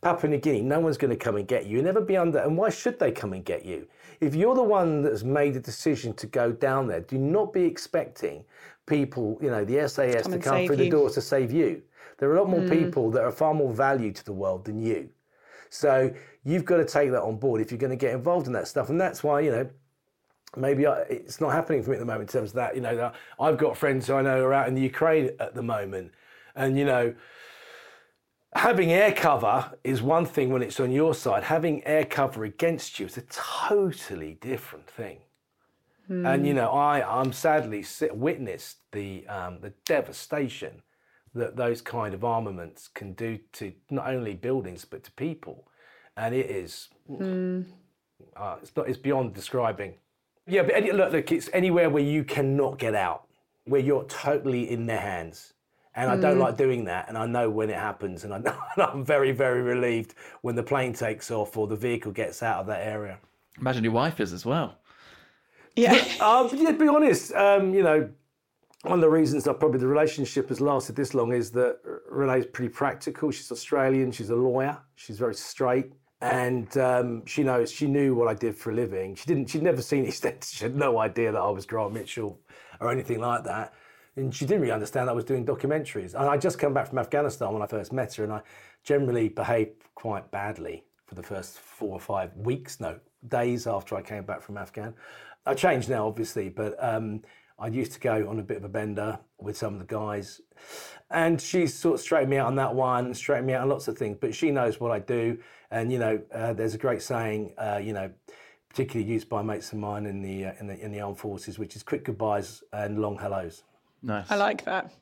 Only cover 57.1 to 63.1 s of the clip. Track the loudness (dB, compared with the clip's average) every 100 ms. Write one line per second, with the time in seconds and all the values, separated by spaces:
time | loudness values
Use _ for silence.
57.1 | -4 -2 0 0 0 -2 -2 -4 -4 -6
58.1 | -8 -8 -4 -4 -6 -8 0 0 0 0
59.1 | 2 2 2 2 2 0 0 0 0 -4
60.1 | -12 -20 -10 -6 -4 -2 -2 -2 -2 -4
61.1 | -4 -6 -4 -4 -2 -2 -2 -2 -2 -4
62.1 | -6 -6 -4 -4 -2 -4 -4 -4 -6 -8